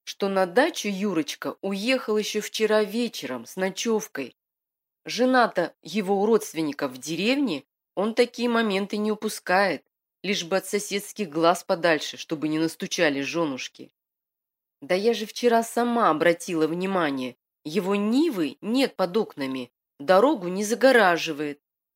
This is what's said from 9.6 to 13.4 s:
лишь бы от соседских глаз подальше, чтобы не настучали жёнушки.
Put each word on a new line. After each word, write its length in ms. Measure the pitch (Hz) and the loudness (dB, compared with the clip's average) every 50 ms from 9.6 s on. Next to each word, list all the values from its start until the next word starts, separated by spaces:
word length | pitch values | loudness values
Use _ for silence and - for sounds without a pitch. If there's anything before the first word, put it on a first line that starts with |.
| 202 190 160 127 - _ _ _ _ _ _ _ | 2 2 0 -4 -8 _ _ _ _ _ _ _
лишь 220 | - 180 208 170 175 | -6 -4 -4 -4 -2
бы 140 | 165 196 190 | -2 -2 -2
от 100 | 185 - | -2 -2
соседских 640 | - 202 202 - 196 202 190 - - - 208 165 | -4 -4 -4 -4 -6 -6 -6 -8 -8 -8 -8 -4
глаз 320 | 143 160 165 165 180 175 - | -2 2 4 4 4 2 0
подальше, 540 | - 196 170 165 175 160 147 - - - 127 | -2 -2 0 2 2 2 2 0 -6 -12 -12
чтобы 300 | - - 165 151 139 156 | -10 -8 -6 -4 -2 -2
не 120 | 151 156 | 0 0
настучали 640 | 165 160 - - 190 185 - - 175 151 139 135 | 0 -2 -4 -6 -8 -6 -2 0 2 2 2 0
жёнушки. 680 | 139 135 135 165 | -4 -4 -2 -2